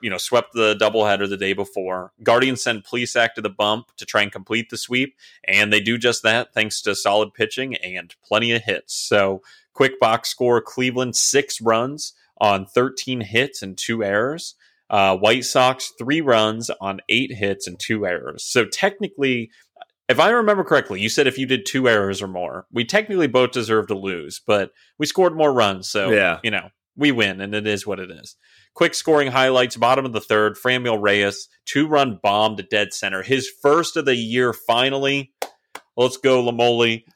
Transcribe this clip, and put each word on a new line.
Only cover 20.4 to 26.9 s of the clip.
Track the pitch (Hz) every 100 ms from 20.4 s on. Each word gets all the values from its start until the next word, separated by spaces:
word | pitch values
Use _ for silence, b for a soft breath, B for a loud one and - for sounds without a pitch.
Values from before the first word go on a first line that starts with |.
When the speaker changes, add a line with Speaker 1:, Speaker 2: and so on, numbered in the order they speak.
| 208 202
Speaker 1:
correctly, | - 143 - 98
you | 104
said | - 143
if | -
you | 127
did | 127
two | 98 135 127
errors | 107 98 95
or | 98
more, | 90 85 82 -
we | 120
technically | 120 208 214 185 143
both | 127 123
deserve | 127 110 110 101
to |
lose, | 98 98 87 73 -
but | - 101 92 b b -
we | 151
scored | 190 180 160
more | 151
runs. | 123 104 95 95
So, | 104 95
Speaker 2:
Yeah. | 107 90 82
Speaker 1:
you | 113
know, | 98 85 _ _